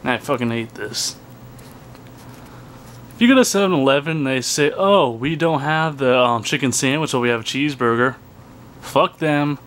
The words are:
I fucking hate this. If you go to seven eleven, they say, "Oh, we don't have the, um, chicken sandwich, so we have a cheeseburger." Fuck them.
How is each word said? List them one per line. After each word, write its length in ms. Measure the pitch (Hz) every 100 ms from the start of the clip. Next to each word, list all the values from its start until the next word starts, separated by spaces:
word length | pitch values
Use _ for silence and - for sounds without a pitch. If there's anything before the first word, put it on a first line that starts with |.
I 140 | - 117
fucking 320 | - 135 120
hate 240 | 117 113
this. 420 | - 104 - - - - - - - - - - - - - - - - - - - - - -
If 80 | -
you 60 | 240
go 80 | 269
to 100 | 240
seven 260 | 196 196
eleven, 520 | 170 135 143 147 160
they 180 | 135 131
say, 300 | 120 - 147 -
"Oh, 360 | 190 202 139
we 240 | 113 135 160
don't 240 | 165 151
have 400 | 147 160 160 143
the, 180 | 131 127
um, 240 | 123 120
chicken 300 | 110 147 135
sandwich, 400 | 117 135 143 156
so 80 | 135
we 100 | 120
have 120 | 117
a 20 |
cheeseburger." 720 | 110 131 147 135 120 117 127 127 - - - - - -
Fuck 380 | - 131 175 -
them. 400 | 160 147 147 143